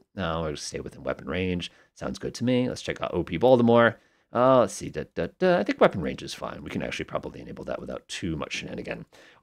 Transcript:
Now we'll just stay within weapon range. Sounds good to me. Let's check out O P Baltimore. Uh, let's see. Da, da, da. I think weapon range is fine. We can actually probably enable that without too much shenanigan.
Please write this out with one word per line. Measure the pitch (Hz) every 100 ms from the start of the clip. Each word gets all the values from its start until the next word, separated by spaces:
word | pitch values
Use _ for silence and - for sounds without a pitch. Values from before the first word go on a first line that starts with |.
| _ 202
Now | 165 85
we'll | 78
just | 73 -
stay | 71
within | 67 -
weapon | 65 65 65
range. | 90 92 87 85 _ _ -
Sounds | 69 -
good | 67 -
to |
me. | 120 123 127
Let's | -
check | - -
out | - 87
O |
P | - 82
Baltimore. | 123 127 117 117 117 - _ _ _
Uh, | 117 131 131
let's | 98
see. | - -
Da, | 73 - -
da, | - -
da. | 185 180
I |
think | 202 269
weapon | 214 -
range | 135 -
is | 69 -
fine. | - -
We | -
can | -
actually | 64 - -
probably | - - 62
enable | - - -
that | -
without | - 64 -
too | - 90 76
much | -
shenanigan. | - - - - - - _ - _